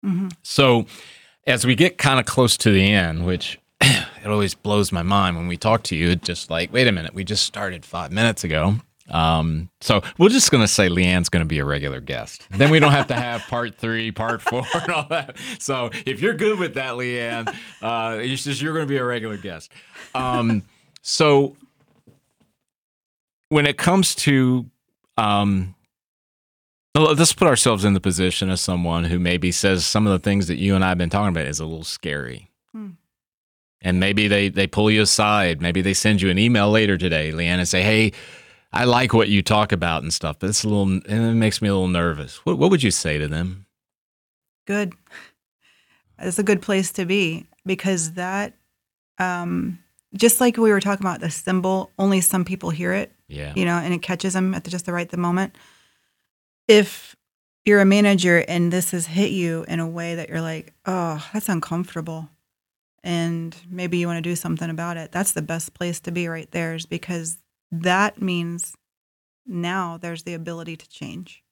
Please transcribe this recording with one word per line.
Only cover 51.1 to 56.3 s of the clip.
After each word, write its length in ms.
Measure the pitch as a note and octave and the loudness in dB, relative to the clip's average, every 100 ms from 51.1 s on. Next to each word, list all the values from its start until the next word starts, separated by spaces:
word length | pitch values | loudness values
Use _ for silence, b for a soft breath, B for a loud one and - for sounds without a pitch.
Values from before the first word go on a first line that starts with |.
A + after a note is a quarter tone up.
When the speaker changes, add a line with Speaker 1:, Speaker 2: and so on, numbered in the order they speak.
| F3 | -4
Speaker 1:
the 120 | E3 | -6
symbol, 580 | - - F#3 F#3 F#3+ F#3 - | -6 -2 -2 0 -2 -4 -2
only 240 | G3 F#3+ | 2 2
some 240 | F3+ G3 F3 | 2 0 -2
people 240 | F#3+ F3+ | -6 -6
hear 240 | D#3 F3 | -4 -4
it, 180 | F#3 G#3 _ _ | -4 -6 _ _
Speaker 2:
Yeah. 260 | C#3+ D3 D3+ | -12 -10 -4
Speaker 1:
you 100 | F3 | -2
know, 120 | F3 | -2
and 140 | E3+ | -2
it 100 | F3 | -6
catches 300 | - F3+ G3 | -4 -6 -4
them 200 | F#3+ F#3 | -2 -2
at 100 | F#3 | -4
the, 60 | - | -6
just 160 | F3 F3 | -10 -6
the 80 | |
right 160 | F3 E3+ | -6 -6
the 80 | F3 | -4
moment. 380 | F3 F3+ F#3+ b b b b b b _ _ | -2 0 -2 b b b b b b _ _